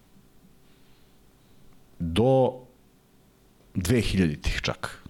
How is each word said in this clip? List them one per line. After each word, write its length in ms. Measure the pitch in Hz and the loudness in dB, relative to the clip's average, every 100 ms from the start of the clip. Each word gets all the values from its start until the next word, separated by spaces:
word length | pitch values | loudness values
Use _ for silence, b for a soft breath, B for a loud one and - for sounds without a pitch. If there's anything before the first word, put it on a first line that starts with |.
| _ - _ _ - _ _ _ - _ _ _ _ _ _ - - - - - | _ -20 _ _ -20 _ _ _ -20 _ _ _ _ _ _ -20 -20 -20 -20 -10
do 540 | 85 85 123 131 123 - - _ _ _ _ _ _ _ _ _ _ - | -4 0 4 4 2 -2 -16 _ _ _ _ _ _ _ _ _ _ -6
dve 260 | 95 123 | 0 0
hiljaditih 580 | 98 95 85 71 - - | 2 2 0 0 -4 -2
čak 420 | - - - - | -4 -6 -10 -14